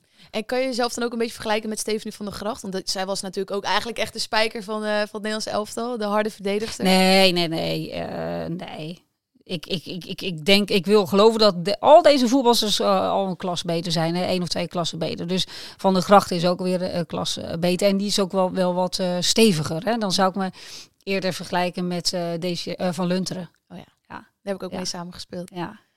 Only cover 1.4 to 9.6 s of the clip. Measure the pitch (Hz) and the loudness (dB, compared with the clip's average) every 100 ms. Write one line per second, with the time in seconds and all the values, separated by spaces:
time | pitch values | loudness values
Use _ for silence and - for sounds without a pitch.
1.4 | 226 214 214 214 - 214 214 - 208 - | -2 -2 -2 -6 -4 -4 -6 -10 -10 -8
2.4 | 214 - 196 185 - 196 190 196 190 196 | -8 -8 -8 -6 -4 -4 -4 -4 -6 -6
3.4 | 185 202 165 196 233 220 214 226 - 220 | -4 -4 0 0 0 -4 -6 -6 -2 0
4.4 | 226 233 196 214 214 208 208 214 214 214 | 0 -2 -6 -4 -2 0 -2 -4 -6 -4
5.4 | - 208 214 - 233 240 208 214 214 208 | -2 -4 -4 -6 -6 -4 0 0 0 -4
6.4 | 196 202 220 - 185 190 190 190 190 175 | -4 -2 -4 0 4 6 6 6 6 4
7.4 | 170 165 165 160 160 170 170 170 165 170 | 0 -2 -2 -4 -6 -8 -8 -6 -6 -6
8.4 | 165 175 - 160 156 175 _ _ _ _ | -6 -8 -10 -12 -12 -14 _ _ _ _
9.4 | - 180 | -10 -10